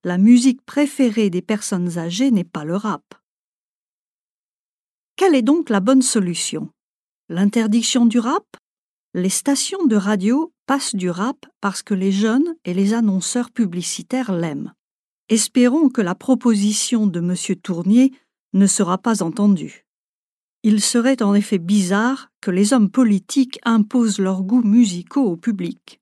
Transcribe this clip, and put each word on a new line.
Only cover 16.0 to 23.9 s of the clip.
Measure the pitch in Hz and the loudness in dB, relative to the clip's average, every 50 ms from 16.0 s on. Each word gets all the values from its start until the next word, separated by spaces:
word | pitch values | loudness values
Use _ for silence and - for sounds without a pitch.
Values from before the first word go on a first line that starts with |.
la | 202 175 185 | -2 -2 -4
proposition | _ - - 262 240 - 240 226 202 202 208 208 - - - 247 226 214 | _ 0 0 0 2 2 0 2 2 0 0 -2 -2 -2 -2 -2 0 0
de | 202 165 175 | 0 -2 -2
Monsieur | 170 175 180 175 - - 185 | -4 -4 -4 -4 -4 -6 -6
Tournier | - _ - 175 170 175 185 214 240 262 269 262 _ _ _ _ _ _ _ - | -6 _ -8 -6 -4 0 4 4 6 4 4 0 _ _ _ _ _ _ _ 2
ne | 190 202 | 2 2
sera | 196 - - 202 170 180 190 | 2 2 0 0 0 -2 -2
pas | - 240 226 208 185 | 0 -2 -2 -2 -2
entendue. | 165 156 - 202 208 196 156 156 147 - - _ _ _ _ _ _ _ _ _ _ _ _ _ _ _ _ - | -4 -2 0 2 2 2 2 -2 -12 -14 -20 _ _ _ _ _ _ _ _ _ _ _ _ _ _ _ _ 0
Il | 220 214 208 | 0 2 2
serait | 202 - - 240 226 262 269 247 | 0 0 -2 0 0 0 0 0
en | 226 202 202 | 0 2 2
effet | 202 202 - 214 | 2 2 0 -4
bizarre | 180 165 170 208 208 190 175 196 202 226 247 269 269 - _ _ _ | -4 0 0 0 0 2 0 0 0 0 -2 -2 -4 -10 _ _ _
que | - 208 | -6 -4
les | 180 185 208 208 | 0 0 2 2
hommes | 269 247 208 190 | 4 2 2 2
politiques | - 262 254 220 202 190 - - - 277 262 254 - - _ | 2 2 2 2 2 0 -2 -2 -2 -2 -2 -2 -4 -6 _
imposent | - 226 220 208 214 | 0 2 2 0 0